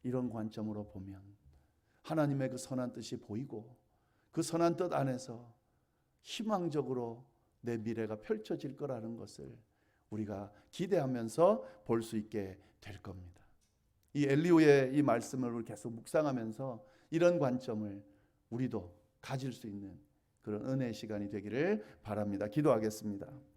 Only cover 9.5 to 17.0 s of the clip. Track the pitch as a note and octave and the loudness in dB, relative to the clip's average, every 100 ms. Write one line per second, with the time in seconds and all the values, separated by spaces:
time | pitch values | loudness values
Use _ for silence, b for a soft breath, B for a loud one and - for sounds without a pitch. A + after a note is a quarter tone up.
9.5 | A#2 _ _ _ _ _ G#2+ G#2 G2 G2+ | -18 _ _ _ _ _ -6 -4 -6 -10
10.5 | b b - E3+ F#3 C3+ B2+ A2+ C3 F3 | b b -6 0 2 2 -2 -4 6 6
11.5 | A3 B B - A#2 A2+ A2+ G#2+ A2 F#2+ | 6 B B 0 0 0 -6 -4 -6 -6
12.5 | F#2 b b - F#2+ - F#2 F2+ - - | -10 b b -16 -14 -14 -14 -16 -20 -20
13.5 | _ _ _ _ _ _ D3 C#3 C#3 E3+ | _ _ _ _ _ _ 0 2 4 8
14.5 | E3+ D#3 C#3+ C3 C#3+ C#3+ A#2 A#2 B2+ B2 | 10 12 10 8 4 4 4 0 -4 -2
15.5 | A#2 A2+ G#2+ A#2+ A2+ - E3 D3+ C3 A2+ | -4 -6 -8 -8 -10 -2 0 2 0 -4
16.5 | A2 C3+ A2+ b b | -6 -8 -8 b b